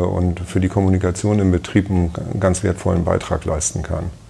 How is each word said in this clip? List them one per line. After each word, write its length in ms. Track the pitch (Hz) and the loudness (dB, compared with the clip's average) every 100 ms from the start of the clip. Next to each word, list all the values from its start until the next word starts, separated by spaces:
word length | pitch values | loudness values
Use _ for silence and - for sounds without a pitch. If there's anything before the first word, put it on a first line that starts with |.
| 90 | 0
und 320 | 92 90 87 | 0 0 -2
für 220 | 90 95 | -2 0
die 80 | 92 | 0
Kommunikation 720 | 98 95 92 95 87 104 104 | 2 2 2 0 0 0 2
im 100 | 95 | 4
Betrieb 400 | 87 - 104 95 | 2 2 0 2
einen 220 | 92 85 | 2 0
g-, 80 | 82 87 - | -2 -6 0
ganz 240 | 95 92 | 2 2
wertvollen 400 | 98 92 95 87 | 0 -2 0 0
Beitrag 420 | 82 92 - 85 | 2 0 -2 -4
leisten 380 | - 76 - - | -2 -4 -4 -4
kann. 220 | 82 80 90 - | -4 -4 -6 -10